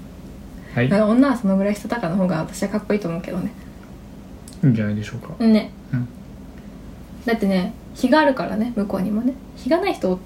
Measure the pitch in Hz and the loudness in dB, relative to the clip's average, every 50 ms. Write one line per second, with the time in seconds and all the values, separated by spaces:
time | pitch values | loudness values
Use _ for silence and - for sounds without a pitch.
0 | - - - - - - - - - - - - - - - 120 123 135 196 202 | -18 -18 -16 -16 -16 -16 -16 -16 -16 -16 -16 -16 -14 -6 -2 0 2 4 4 4
1 | 214 208 226 247 277 285 247 - - 190 190 190 196 202 208 208 - 220 240 226 | 4 6 6 6 6 6 4 2 2 2 4 4 4 2 0 -2 -2 -4 -4 -2
2 | - 165 185 202 185 180 170 160 160 - - - 202 190 - 208 - - 208 208 | -2 0 2 2 2 2 2 0 -2 -4 -4 -4 -4 -2 -2 -2 0 0 0 0
3 | - 170 165 175 - - 180 185 180 - - - - - - - - - - - | 0 -2 -4 -4 -4 -4 -4 -4 -4 -4 -6 -10 -14 -16 -16 -18 -18 -18 -18 -16
4 | - - - - - - - - - - - - - 139 113 110 107 104 104 107 | -16 -16 -16 -16 -16 -16 -18 -16 -16 -16 -4 2 4 4 6 4 2 0 -2 -2
5 | 107 - - 120 - - - - 226 226 220 208 202 - - - - - 135 123 | -4 -6 -8 -10 -10 -10 -4 2 6 6 6 6 6 2 -6 -14 -8 -4 -2 -2
6 | 123 - - - - - - - - - - - - - - - - - - - | -2 -4 -6 -12 -16 -16 -16 -16 -16 -16 -16 -16 -16 -16 -16 -16 -16 -16 -16 -16
7 | - - - - - 240 226 220 202 196 190 185 180 226 - - - - - - | -16 -16 -16 -6 -2 0 0 2 2 2 2 2 2 0 -4 -8 -14 -16 -2 0
8 | - 262 294 311 302 285 262 - - 190 190 214 220 240 240 202 208 202 - 190 | 4 6 6 6 6 6 4 2 0 -2 -2 -2 -2 0 0 -2 -2 0 0 -2
9 | 185 214 208 214 240 262 262 - - - - - - 254 320 359 403 381 - - | 0 0 0 0 0 0 -2 -2 -6 -16 -16 -8 0 2 2 2 2 0 0 0
10 | - 185 185 185 - | 0 0 0 -2 0